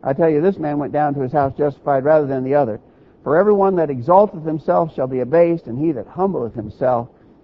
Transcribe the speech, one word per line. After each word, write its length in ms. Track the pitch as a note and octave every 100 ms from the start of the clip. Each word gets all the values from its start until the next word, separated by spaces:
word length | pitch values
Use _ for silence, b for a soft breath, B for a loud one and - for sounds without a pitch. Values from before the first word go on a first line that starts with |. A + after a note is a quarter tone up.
I 100 | -
tell 160 | C#3 E3
you, 120 | D3+
this 180 | F3 G3
man 200 | D#3 D3
went 140 | C#3
down 220 | D3 D3+
to 60 | C#3
his 120 | C3
house 220 | D3+ C#3 C3
justified 480 | D3 C3+ - C#3
rather 220 | C3 D#3 C#3+
than 160 | C3
the 140 | C3 C#3+
other. 240 | C3 G#2 b b b b
For 140 | - D3+
everyone 400 | G3+ G#3 G3 F#3
that 120 | D#3
exalteth 560 | C3+ A#2+ F3+ G#3 G3
himself 480 | D#3 D#3+ - F3 E3+
shall 140 | - C3
be 140 | C3
abased, 480 | B2 D#3+ E3+ E3+ -
and 100 | A#2
he 140 | D#3+
that 160 | C3+ G2
humbleth 460 | - F#3+ D#3+ A#2
himself 540 | A#2 G#2+ - C3 B2 A#2+ b b b